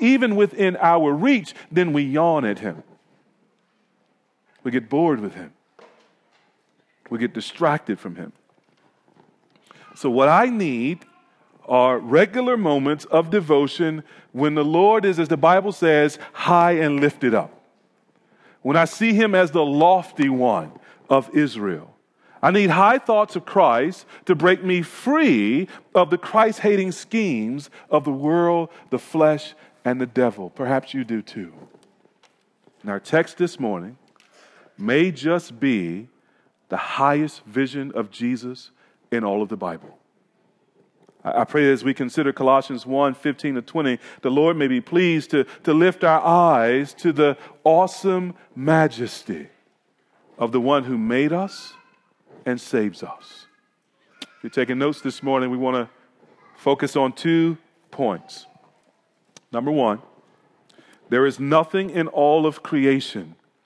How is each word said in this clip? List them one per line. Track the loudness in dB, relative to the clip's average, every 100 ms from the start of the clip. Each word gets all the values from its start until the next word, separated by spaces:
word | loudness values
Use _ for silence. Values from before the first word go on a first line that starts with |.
even | 2 2 2 2
within | 0 0 -2 2
our | 2 4 2
reach, | 0 0 0 -2 -16 -6
then | -2 0
we | 0
yawn | 0 0 2 2 -2
at | -4
him. | -8 -10 -14 _ _ _ _ _ _ _ _ _ _ _ _ _ _ _ _ _
We | -6
get | -4 -2
bored | 0 0 0
with | -4
him. | -12 -18 _ _ _ -20 _ _ _ _ _ _ _ _ _ _ _ -10
We | -6
get | -6
distracted | -6 -12 -4 -2 -2 -4 -8
from | -10 -14
him. | -16 -20 _ _ _ _ _ _ _ _ _ _ _ _ _ -20 -20
So | -8 -2
what | 2 4
I | 4 2
need | 0 -4 -4 -4 -6 _ _ _ _ _ _ -2
are | 2 2 0
regular | 2 2 2 0 -2 -2
moments | 0 0 0 -4
of | 0 0 2
devotion | 0 2 2 2 -2 -4 -4 -10 -20 _
when | -4 -2
the | 0
Lord | 0 4 4 4
is, | 2 0
as | -2
the | 2
Bible | 4 4 2
says, | 0 2 4 2 -2 -16
high | -6 2 4 4
and | 2 0 0
lifted | 0 0 0
up. | 0 -2 -10 _ _ _ _ _ _ _ _ _ _
When | 0 2
I | 2
see | 0 0
him | 2 2
as | 2 2
the | 2 0
lofty | 4 4 4 0 -2 0
one | 0 0 0 -4 -14 -20 _ 0
of | 0 2 -2
Israel. | -2 -2 -6 -6 -10 _ _ _ _ _
I | 0
need | 2 2
high | 4 4 2
thoughts | 2 0 0
of | -4 -4
Christ | 2 4 4 0 -6 -16 -8 -2
to | 0
break | 2 2
me | 0 -4
free | -4 -8 -2 2 2 2 2 0 -4 -10 _
of | 0 2
the | 0
Christ-hating | 0 2 2 2 0 0 0
schemes | -6 -6 -4 -2 -2 -4 -8 -12 -20 -2
of | -2
the | -2
world, | -2 0 2 2 0 -4 -10 -8
the | -8
flesh, | -4 2 2 2 -6 -20 -20 _
and | -6 -4
the | -4
devil. | 0 -2 -2 -10
Perhaps | -8 -4 -4 -4
you | -8
do | -6 -6
too. | -8 -14 -16 -18 -20 _ _ _ _ _ _ _ _ _ _ _
And | -12
our | -12
text | -2 -2 0 -2
this | -4 -4
morning | -6 -6 -10 -18 _ _ _ _ _ _ _ -10
may | -2 0 0
just | -2 -2 -2 -4 -4
be | -2 -2 -4 -8 -14 _ _ _ _ _ -10
the | -10
highest | -6 -2 0 0 -2 -8 -8
vision | -4 -4 -4 -8
of | -8 -8
Jesus | -6 -6 -6 -8 -16 -20 _ _ _ _
in | -4
all | -2 -2
of | -4
the | -6
Bible. | -8 -10 -16 -20 _ _ _ _ _ _ _ _ _ _ _ _
I, | -6 -4
I |
pray | -2 0
that | 2
as | 0
we | -2
consider | -6 -6 -4 -4
Colossians | -2 2 2 0 -10
one | -6 -2 -2
fifteen | -2 -6 -6 -6
to | -8
twenty, | -8 -4 -4 -4 -8 -8
the | -2
Lord | 2 2 2
may | 0
be | -2
pleased | -2 0 2 0 0
to, | -2 -2 -4
to | 0
lift | 4 4 2
our | 2 2
eyes | 4 4 6 4 2 0 -2
to | -4 -2
the | 2 2 0 -8 -2
awesome | 2 4 2 -2 -2 -2 -4 -10 _
majesty | -6 0 2 2 -2 -10 -10 -10 -12 -12 _ _ _ _ _ _ _ _ -8
of | -4
the | -2
one | 0 0
who | -2 -4
made | -2 -2 -2
us | -2 -6 -12 -20 -20 _ _ _ _ _ -12
and | -8 -8
saves | -4 -4 -4 -6
us. | -14 -18 -20 -20 -20 _ _ _ _ _ _ -20
If | -20 _
you're | -8
taking | -4 -2 -2
notes | -4 -4
this | -8 -8
morning, | -2 -2 -2
we | -4
want | -2
to | -4 -6 _ _ _ _ _ _
focus | _ -2 0 0
on | 0 -2
two | -2 0 2 0 -2 _ _ _
points. | -6 -4 -4 -10 -20 -20 _ _ _ _ _ _ _ _ -20 _
Number | -6 -2
one, | 0 0 -2 -8 _ _ _ _ _ _ _ _ _ -2
there | 0 2
is | 0
nothing | 0 2 2 -2 -4
in | -4 -4
all | 0 2 2 0
of | -4
creation | -4 0 2 0 -2 -12 -14 -18 _ _